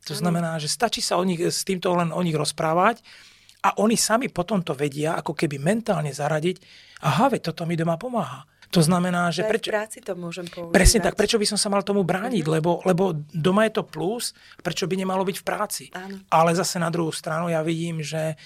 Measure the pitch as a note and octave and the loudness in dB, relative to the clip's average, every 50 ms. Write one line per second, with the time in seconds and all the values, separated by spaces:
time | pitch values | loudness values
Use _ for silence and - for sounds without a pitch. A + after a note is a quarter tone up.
0 | - - D3+ C#3 D#3+ F3 E3+ F3 E3+ E3 D#3+ D#3+ D3 D3+ - - - A3+ - - | -12 -10 -6 -2 0 0 0 0 0 -2 -4 -4 -4 -4 -2 0 0 -2 0 -2
1 | - - G#3 F3 F3+ F#3+ F3+ D#3+ F3 E3 D3+ - - - F#3+ F3+ - F#3 F3+ F3 | -2 0 0 2 2 2 0 0 0 0 0 -2 -2 -2 -2 0 0 2 2 2
2 | F3 E3 D#3+ E3+ F3+ E3+ D#3 D3 D3 D3 - - - D#3+ D#3+ F3 F#3 A3 A#3+ - | 2 0 0 0 0 0 0 0 -2 -2 -2 -2 0 2 4 4 4 4 2 0
3 | _ - - - - - - _ _ _ - _ - G3 - - G3+ A3 A#3+ - | _ -20 -20 -20 -20 -20 -20 _ _ _ -10 _ 0 0 2 4 2 2 4 2
4 | - - G#3+ A#3+ C4+ - - - F3 - A3+ F#3+ E3+ - D3+ B2+ D3 D3 C3+ C#3+ | 2 2 2 2 0 0 -4 -4 -2 0 0 -2 0 -2 -2 -2 -2 -2 -2 -2
5 | D3 D#3 F3 E3+ - - D#3 - - D#3 C#3+ C3+ C#3 E3 G#3+ A#3 A3+ - G3+ D#3 | -2 -2 -2 -2 -4 -4 -4 -2 -2 -2 -2 -2 0 2 0 0 2 0 0 0
6 | D3+ D3 B2+ C#3+ D3 D3 D#3 D3+ D3 F3+ F#3 - - - - - - - - - | 0 -4 -4 -2 -2 0 0 0 0 -2 -4 -4 -8 -20 -20 -20 -20 -20 -14 -4
7 | - D3+ C3+ D#3 A#3+ C#4 - - - E3+ D#3 - E3+ D#3+ E3+ E3 E3 E3+ E3 D#3+ | 0 0 2 4 4 4 2 2 -2 -4 -6 -4 -4 -2 -2 0 0 0 -2 -2
8 | - B3+ A#3+ A3+ E3 B2+ C3 C3+ - _ _ _ - - - F3+ D#3 D3+ F#3 F3 | -4 -4 -4 -2 -4 -4 -6 -12 -16 _ _ _ -10 0 4 4 4 6 4 2
9 | F3+ F3+ F3 F3 F3 F3 E3 E3+ G#3+ G#3+ G#3+ G#3+ - - G#3+ G#3 G#3+ A3 - - | 2 2 0 0 0 0 0 0 0 0 0 0 0 0 -2 -2 -2 -4 -10 -14
10 | - - F#3+ F3 F3 E3+ E3+ F#3 F3 E3+ - - F3 E3+ E3 F#3+ - - - A3+ | -8 -8 -8 -6 -6 -10 -8 -10 -12 -12 -10 -12 -6 2 4 4 4 6 4 2
11 | F3 F#3+ - - G3+ - - A3+ G#3 - G#3 G3 - G#3+ G3 G3+ G3 - G3+ G3+ | 2 0 0 0 0 2 2 2 0 0 -2 -2 -2 0 0 0 0 0 0 0
12 | G3 D#3+ - F#3 G3+ B3 B3+ G3 D3+ D#3 D#3+ D#3+ D#3 F3 E3+ - - F#3 F#3 E3+ | 2 2 0 -2 -2 -2 -2 -2 0 0 0 2 2 2 0 0 2 2 2 2
13 | G3 F#3+ E3 D3+ D3 - - E3+ D3 F#3+ F#3 G#3 A3 A3 G#3+ G#3+ - - - D#3 | 2 0 0 -4 -8 -8 -6 0 2 2 4 4 4 2 2 -2 -6 -6 -6 -6
14 | D#3 F3+ A3+ B3 - - - - - - - - - - D#3+ - G3 F3 F#3 F#3+ | -4 -4 -4 -4 -6 -8 -10 -12 -20 -20 -16 -8 -6 -6 -4 -2 -2 -2 -2 -2
15 | F#3+ F#3+ F#3 F#3+ F#3+ F#3 G3 - - - F3+ F3 G#3 G3+ - - C#3 - - F3+ | -2 0 0 0 0 -2 -2 -4 -4 -4 -2 -2 -2 -4 -6 -8 -10 -12 -14 -14
16 | F#3 G3 G3 G3 - - - D#3+ E3 E3+ E3+ F#3+ F3+ - - F#3 E3+ E3 E3 E3+ | -12 -12 -14 -14 -6 2 4 6 6 6 4 2 2 0 -2 -2 -2 -2 0 0
17 | E3 D#3 D3+ - - E3+ D#3 D#3+ F3 F3 E3 D#3+ D#3 E3 E3 D#3+ E3+ E3+ E3 D#3+ | -2 -2 -4 -6 -6 -4 -4 -2 -2 -2 -2 -2 0 -2 -2 -2 -4 -4 -6 -6
18 | D3+ C#3+ D#3 D#3+ D#3 D#3+ D#3 - - | -6 -6 -4 -4 -4 -4 -6 -8 -12